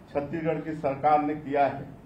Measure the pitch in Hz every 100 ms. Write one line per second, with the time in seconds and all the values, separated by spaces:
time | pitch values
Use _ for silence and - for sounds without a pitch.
0 | - - - 165 156 151 156 156 - 135
1 | 151 151 147 151 135 139 139 - - -